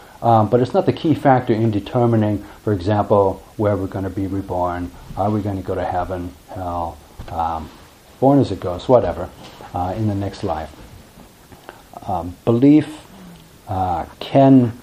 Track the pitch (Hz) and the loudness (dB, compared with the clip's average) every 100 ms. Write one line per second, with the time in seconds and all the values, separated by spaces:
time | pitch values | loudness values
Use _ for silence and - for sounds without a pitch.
0 | - - 117 113 104 120 123 196 180 117 | -20 -4 2 4 4 2 2 0 0 0
1 | 165 - 143 127 123 110 113 104 - 127 | 0 2 2 2 2 0 0 -2 -2 0
2 | 120 113 107 101 - - - 98 87 104 | 2 2 0 -2 -8 -8 -4 -2 0 0
3 | 101 104 98 92 - - 104 98 95 98 | 2 2 2 -2 -10 -4 -2 -2 -4 -6
4 | 95 92 95 98 95 90 90 87 87 - | -6 -6 -6 -6 -6 -4 -4 -4 -8 -12
5 | - - 101 107 101 98 92 90 87 90 | -14 -4 -2 -2 -4 -6 -6 -6 -4 -4
6 | 90 90 87 - - - 90 87 82 80 | -6 -8 -10 -14 -16 -10 -8 -6 -8 -10
7 | - - - 80 82 82 80 - - - | -20 -18 -10 -6 -6 -6 -10 -18 -20 -20
8 | - - 135 143 98 92 92 90 - 123 | -20 0 4 4 2 -2 -6 -6 4 4
9 | 92 82 - - - - - 98 90 101 | 4 -4 -10 -14 -20 -20 -10 -6 -4 -2
10 | 107 101 101 - 98 78 78 - - - | -2 -2 -6 -6 -6 -6 -8 -16 -20 -20
11 | - - - - - - - - - - | -20 -20 -20 -20 -20 -20 -20 -20 -20 -14
12 | - 90 87 - - 117 139 151 147 - | -8 -6 -8 -4 0 4 6 6 4 -6
13 | - - - - - - - 95 95 82 | -20 -20 -20 -20 -20 -20 -8 -4 -2 -2
14 | 78 - - 139 135 135 120 - | -6 -12 0 4 8 6 4 -2